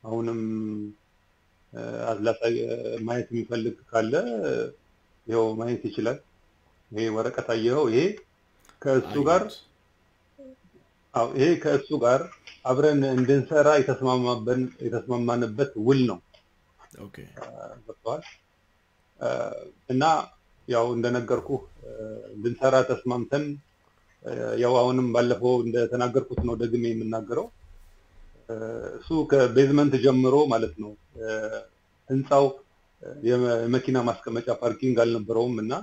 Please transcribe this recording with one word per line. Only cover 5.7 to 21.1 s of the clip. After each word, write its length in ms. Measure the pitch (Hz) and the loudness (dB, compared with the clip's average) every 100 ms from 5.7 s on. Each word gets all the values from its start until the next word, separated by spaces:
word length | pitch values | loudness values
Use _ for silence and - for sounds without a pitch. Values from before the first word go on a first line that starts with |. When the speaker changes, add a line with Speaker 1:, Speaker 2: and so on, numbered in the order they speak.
| 120 | -4
Speaker 1:
ይችላል። 340 | 110 - 113 143 _ _ _ _ _ _ _ | -6 -4 -4 -4 _ _ _ _ _ _ _
ይሄ 160 | 107 113 | -4 -2
ወረቀት 380 | 110 117 - - | -2 -4 -4 -4
አየኸው? 360 | 113 113 143 127 | 0 2 2 2
ይሄ 140 | 113 185 214 _ _ _ _ _ _ | 2 2 -4 _ _ _ _ _ _
ከእሱ 340 | 143 135 143 147 | 0 0 0 -2
ጋር፣ 200 | 143 180 | 2 2
Speaker 2:
አየሁት። 140 | 214 - _ _ _ _ _ _ _ - 269 262 _ _ _ _ _ | 0 -12 _ _ _ _ _ _ _ -20 -20 -20 _ _ _ _ _
Speaker 1:
አዎ፣ 140 | 123 117 | -2 0
ይሄ 140 | 143 151 165 | 2 4 4
ከእሱ 300 | 156 143 - 151 | 2 0 0 0
ጋር 220 | 120 135 175 - - - | 4 2 0 -12 -20 -10
አብረን 380 | 127 131 151 147 135 | -2 4 4 4 2
እንድንሰራ 600 | 127 127 139 131 156 147 147 | 2 4 2 4 4 6 6
የተስማማበን-፣ 920 | 131 120 131 127 123 120 110 127 127 - | 2 0 0 0 0 -2 0 -2 -2 -6
የተስማማንበት 920 | 127 117 - 120 120 120 117 107 139 110 | -6 -6 -4 -2 0 0 -2 -2 -4 0
ውል 220 | 110 135 | 2 4
ነው። 140 | 123 87 _ _ _ _ _ _ - - | 2 -2 _ _ _ _ _ _ -20 -20
Speaker 2:
ኦኬ። 160 | - - 50 | -20 -20 -20
Speaker 1:
እ፣ 160 | - - - - - | -18 -18 -16 -18 -18
ገብቶሃል? 420 | - - 113 151 - - _ _ _ _ _ _ _ _ | -20 -10 -8 -8 -10 -20 _ _ _ _ _ _ _ _
እ፣ 80 | - - - - - _ - | -6 -4 -6 -10 -16 _ -4
እና 140 | 127 156 156 - _ _ _ - | 0 2 2 -2 _ _ _ -2
ያው 180 | 120 117 | 0 0
እንደነገርኩህ፣ 720 | 117 120 | 0 0